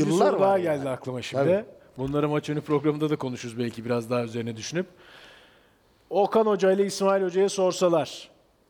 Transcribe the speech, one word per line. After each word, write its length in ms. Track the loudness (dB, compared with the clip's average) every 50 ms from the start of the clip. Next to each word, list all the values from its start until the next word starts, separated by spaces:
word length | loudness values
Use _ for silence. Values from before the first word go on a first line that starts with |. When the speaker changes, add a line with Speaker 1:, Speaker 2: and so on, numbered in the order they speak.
Speaker 1:
bir 60 | 0
Speaker 2:
yıllar 240 | 2 2 4 4 4
Speaker 1:
soru 100 | 4 4
daha 80 | 4 4
Speaker 2:
var 80 | 4 2
Speaker 1:
geldi 200 | 2 0 -2 -2
Speaker 2:
yani. 100 | -4 -6
Speaker 1:
aklıma 340 | -6 -6 -8 -8 -8 -8 -8
şimdi. 220 | -6 -2 0 2
Speaker 2:
Tabii. 200 | 2 2 2 0 -6 -14 -20 -20 -18 _ -8
Speaker 1:
Bunları 300 | -6 -2 0 0 0 0
maç 220 | 0 -2 -2 -2
önü 100 | -4 -4
programında 500 | -2 0 0 2 2 2 0 0 0 -2
da 60 | -2
konuşuruz 420 | -2 -4 -6 -8 -8 -10 -10 -6 -4
belki, 260 | -4 -4 -6 -6 -4
biraz 260 | -2 -2 -2 -2 -2
daha 140 | -2 -2 -2
üzerine 320 | -4 -6 -6 -6 -6 -8
düşünüp. 300 | -8 -10 -6 -6 -6 -6 -6 -12 -20 -20 -20 -20 -20 -20 -20 -20 -20 -20 _ _ _ _ _ _ _ _ _ _ _ _ _
Okan 360 | 0 0 0 2 2 2 4
Hoca 260 | 4 2 4 4 4 4
ile 140 | 4 2
İsmail 360 | 0 -2 0 2 2 2 2 0
Hoca'ya 240 | 0 2 2 0 2
sorsalar, 840 | 2 0 0 0 2 2 2 2 2 2 0 -2 -6 -14 -18 -20 _ _ _ _ _ _ _ _